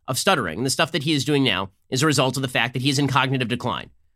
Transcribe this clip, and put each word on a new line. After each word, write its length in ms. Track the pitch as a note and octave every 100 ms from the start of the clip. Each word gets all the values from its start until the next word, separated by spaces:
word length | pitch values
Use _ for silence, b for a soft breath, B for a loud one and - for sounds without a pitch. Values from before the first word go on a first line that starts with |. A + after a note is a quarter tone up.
| -
of 120 | -
stuttering. 460 | - F3+ F#2 D#2
The 60 | C3
stuff 220 | - E3
that 100 | F3
he 120 | C#3+
is 100 | D3+
doing 180 | B2+ C#3+
now 280 | B2+ F#2 G2 _ -
is 140 | C3
a 40 | D#3
result 300 | C#3 C3 C3
of 60 |
the 60 | C3
fact 260 | B2+ A#2
that 80 | C3
he 80 | C3
is 80 | C3+
in 100 | C#3
cognitive 400 | C3 C3 C3 A#2+
decline. 420 | A#2+ B2 C#2+ - _ _